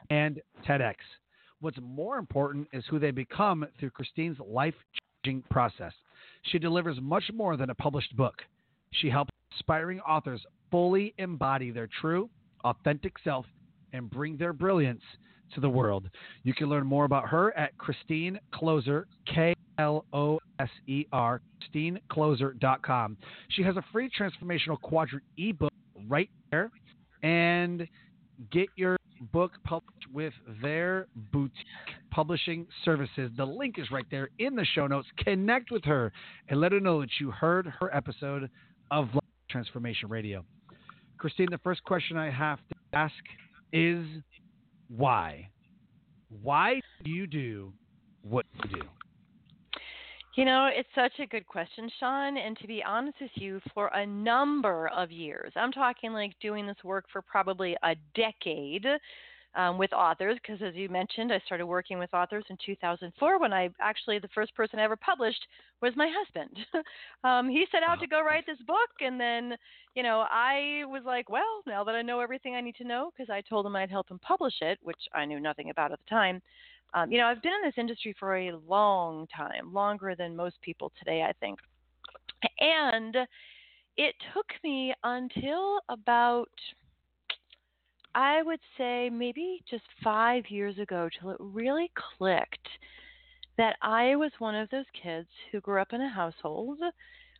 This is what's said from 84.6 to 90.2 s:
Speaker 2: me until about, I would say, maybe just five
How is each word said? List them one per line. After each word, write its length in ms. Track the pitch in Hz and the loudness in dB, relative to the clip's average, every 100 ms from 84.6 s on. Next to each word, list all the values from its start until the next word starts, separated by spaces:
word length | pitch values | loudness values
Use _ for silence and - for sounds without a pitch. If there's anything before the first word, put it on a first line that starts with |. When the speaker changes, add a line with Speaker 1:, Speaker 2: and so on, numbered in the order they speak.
Speaker 2:
me 300 | 311 269 262 - | -4 -2 -2 -2
until 800 | 240 247 254 - 269 330 392 403 - | -2 -2 -4 -4 -2 -2 0 0 -2
about, 600 | 240 226 240 240 240 - - - - _ _ _ _ - - _ - _ _ _ _ - | -4 4 6 6 4 0 -8 -16 -18 _ _ _ _ -12 -12 _ -20 _ _ _ _ -4
I 300 | 240 277 311 | 2 4 4
would 180 | 320 320 - - | 2 -2 -6 -4
say, 320 | 247 247 247 | -2 0 -2
maybe 520 | 233 240 247 359 359 - | -2 -4 -4 -6 -6 -8
just 140 | 226 - - | -10 -10 -4
five 460 | 220 214 | 0 4